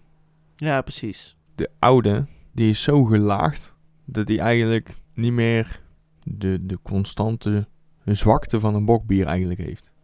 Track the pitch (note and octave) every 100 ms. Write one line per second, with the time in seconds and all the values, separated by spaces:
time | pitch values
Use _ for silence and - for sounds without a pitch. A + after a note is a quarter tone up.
0 | _ _ _ _ _ - D3+ C3+ - -
1 | A2 - - _ _ - - - B2 C3
2 | G#2 G#2 C#3+ - - - A2 G#2+ - D3
3 | A#2 G#2+ G#2 G2 - - - _ _ _
4 | - G#2+ G#2 A2 A2 A#2 A2+ A2+ - -
5 | - - A#2 A#2+ A2+ A2+ A2+ - - _
6 | _ _ - G2+ F#2+ F#2 F#2 F#2 - G2
7 | G2 - A2 A2+ G#2 G#2 G#2 - _ _
8 | - G2+ G#2+ C#3 - A2+ G#2+ G#2 G#2 A#2
9 | A2 G2 E2 F2+ F#2 F2 E2 - _ _